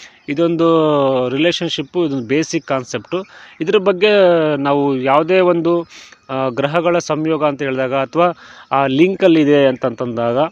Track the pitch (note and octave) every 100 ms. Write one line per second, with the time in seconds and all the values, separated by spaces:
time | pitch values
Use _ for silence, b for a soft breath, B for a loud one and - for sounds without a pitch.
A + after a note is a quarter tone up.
0 | B B - C#3+ E3+ E3 E3 E3 D#3 D3
1 | C#3 C3+ B2+ C3+ E3 E3 E3+ - C#3+ F3+
2 | E3 C#3 A2+ C#3+ D#3 E3 - C3+ B2 A#2+
3 | - F3+ F#3+ B B - D#3+ G#3 F#3+ F3+
4 | G#3+ G#3 F#3 E3+ D#3 D3 C#3+ C#3+ C#3+ C3
5 | C3 C#3 E3 F#3 F3+ E3+ E3 E3+ E3 B
6 | B B - C3+ C3 A#2+ C#3 E3 E3+ F3
7 | - D#3 D#3 D#3 D3 C3+ C#3 C3 C3 C3+
8 | C3 D#3 F3 E3 B B B C3+ C#3 C3
9 | F3+ F#3+ F#3+ D#3+ C#3+ D3 C#3 B2+ C3 A#2
10 | B2 A#2 A#2 A#2+ D#3+